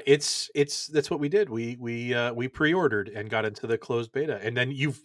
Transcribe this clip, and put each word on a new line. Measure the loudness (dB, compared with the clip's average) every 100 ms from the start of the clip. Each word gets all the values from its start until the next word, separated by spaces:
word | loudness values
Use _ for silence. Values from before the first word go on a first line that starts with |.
| 4
it's, | 4 4 -4 -4
it's, | 0 0 0 0
that's | 0 0
what | -2
we | 2
did. | 2 2
We, | 0 -4 -6
we, | -6 -4 0
uh, | 0 0 0
we | -4
pre-ordered | 0 2 4 2 2 -2
and | -6 -2
got | 0 0
into | -2 -2
the | -2
closed | 0 -2 -2
beta. | -2 -2 -2
And | -2 0
then | 0
you've, | 0 -2 -2